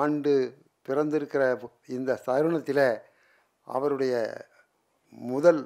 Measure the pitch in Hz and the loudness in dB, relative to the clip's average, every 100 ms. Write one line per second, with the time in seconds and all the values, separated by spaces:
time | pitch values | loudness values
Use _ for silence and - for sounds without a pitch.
0 | 147 151 143 139 123 127 _ _ - 135 | -2 0 2 2 0 -6 _ _ -6 -2
1 | 151 151 143 143 131 120 120 _ - 127 | -2 -2 -2 -2 0 -2 -6 _ -12 -6
2 | 131 117 - 131 160 170 143 139 135 110 | -4 -4 -2 0 0 0 -2 2 2 0
3 | - _ _ _ _ _ - 123 143 139 | -6 _ _ _ _ _ -8 -4 -2 0
4 | 135 123 110 - - _ _ _ _ _ | 0 0 -2 -6 -16 _ _ _ _ _
5 | _ - 120 127 165 156 | _ -14 -6 2 4 4